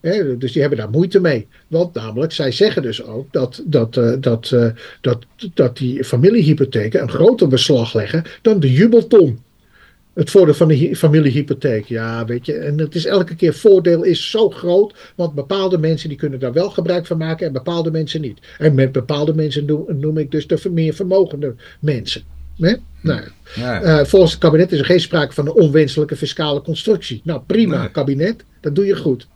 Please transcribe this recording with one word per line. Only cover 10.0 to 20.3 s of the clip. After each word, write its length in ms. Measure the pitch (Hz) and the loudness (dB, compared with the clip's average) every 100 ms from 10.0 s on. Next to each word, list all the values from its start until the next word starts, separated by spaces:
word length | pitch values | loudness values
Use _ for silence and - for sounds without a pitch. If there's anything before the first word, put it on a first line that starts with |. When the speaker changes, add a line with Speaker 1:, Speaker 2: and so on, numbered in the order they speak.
| _ | _
Speaker 1:
Het 160 | - 160 | -6 2
voordeel 240 | 202 170 | 4 4
van 140 | 143 160 | 4 4
de 60 | |
hy-, 200 | 143 170 | 4 0
familiehypotheek, 880 | 165 160 156 143 147 143 139 143 110 104 | 0 2 4 2 0 -4 -4 -2 -4 -4
ja, 380 | 113 113 117 | -6 -6 -6
weet 220 | 113 120 131 | -6 -6 -6
je, 60 | |
en 240 | 151 143 147 | -8 -4 -4
het 160 | 156 | -4
is 120 | 175 165 | -4 0
elke 280 | 196 175 | 0 0
keer, 200 | 165 170 | 0 0
voordeel 480 | 156 220 190 175 170 | 4 4 6 4 2
is 280 | 185 165 - | 2 -2 -2
zo 200 | 220 220 | -2 -2
groot, 440 | - 175 180 208 - - | -2 0 2 0 -4 -20
want 200 | - 170 | -6 -6
bepaalde 440 | 143 135 196 190 180 | -6 -6 -2 0 0
mensen 300 | 156 156 156 | 0 -2 -6
die 100 | 139 | -6
kunnen 200 | 151 135 | -6 -4
daar 120 | 127 | -2
wel 180 | 131 190 | -2 -2
gebruik 360 | - 170 180 170 | -2 -2 -4 -2
van 120 | 165 | -6
maken 280 | 160 160 165 | -4 -4 -4
en 60 | |
bepaalde 380 | 131 - 170 165 | -6 -4 -4 -2
mensen 300 | 156 151 160 | -2 -4 -6
niet. 180 | 139 - - - | -8 -12 -20 0
En 160 | 151 | 2
met 180 | 135 131 | 4 2
bepaalde 420 | 135 117 147 151 | 0 -4 -2 0
mensen 300 | 156 151 139 | 0 -2 -4
noem, 200 | 143 151 - 151 | -2 -4 -4 -4
noem 180 | 151 156 | -4 -4
ik 120 | 147 | -4